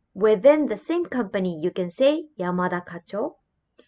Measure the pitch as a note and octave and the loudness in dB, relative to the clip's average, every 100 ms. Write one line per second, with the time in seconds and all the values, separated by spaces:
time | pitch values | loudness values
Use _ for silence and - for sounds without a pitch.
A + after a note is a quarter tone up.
0 | _ F#3 G#3+ G#3+ B3+ D4+ C4 G#3 - E4+ | _ 0 2 6 6 6 2 -4 -4 -4
1 | E4+ B3+ F#3+ G3+ F#3 D#3+ F3 F#3+ F3+ - | -2 -4 -4 -4 -4 -4 -4 -4 -6 2
2 | C4+ D#4 D#4 - F3+ F3+ F3+ F3+ F3 E3+ | 2 2 -4 -8 -4 -2 -2 -4 -8 -16
3 | - G3+ C#4+ - _ _ _ _ | -10 -8 -8 -10 _ _ _ _